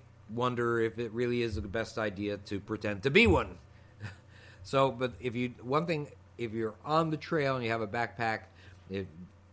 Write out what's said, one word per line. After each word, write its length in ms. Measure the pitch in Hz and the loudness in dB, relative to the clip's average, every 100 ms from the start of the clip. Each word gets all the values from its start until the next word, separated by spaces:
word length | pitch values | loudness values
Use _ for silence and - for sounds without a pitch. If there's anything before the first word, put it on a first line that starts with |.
| - - - | -12 -20 -8
wonder 520 | 117 123 120 120 117 | 0 2 4 2 4
if 180 | 113 110 | 2 0
it 140 | 117 | -4
really 300 | 110 123 120 | 0 0 2
is 120 | 117 | 0
the 60 | 107 | -2
best 360 | 101 104 110 - | -4 -4 -4 -2
idea 400 | 107 95 101 101 - | -2 0 -2 -4 -4
to 120 | 101 | -8
pretend 460 | 98 107 107 101 | -4 -4 -2 -2
to 60 | 131 | 4
be 160 | 151 226 | 8 8
one. 300 | 151 107 - - - - - | 6 2 -8 -18 -20 -20 -16
<laughs> 60 | 104 - - - - - | -14 -14 -20 -20 -20 -20
So, 260 | - 135 135 | -2 4 4
but 240 | 120 127 - | 2 -2 -2
if 160 | 123 | -4
you, 200 | 117 123 120 | -2 -4 -4
one 240 | 120 143 170 | -2 0 0
thing, 220 | 160 147 - - - | -2 -4 -12 -20 -8
if 160 | 117 | -6
you're 220 | 110 110 107 | -4 -4 -6
on 240 | - 156 165 | -2 0 2
the 80 | 156 | -2
trail 380 | - 165 139 131 | -2 0 0 0
and 80 | |
you 60 | 117 | 0
have 100 | 117 | -2
a 60 | 107 | -2
backpack, 540 | 117 117 - 113 110 - - - - - | -2 -4 -2 -2 -2 -6 -20 -20 -20 -8
if 160 | 95 92 156 180 - - | -6 -6 -10 -20 -20 -16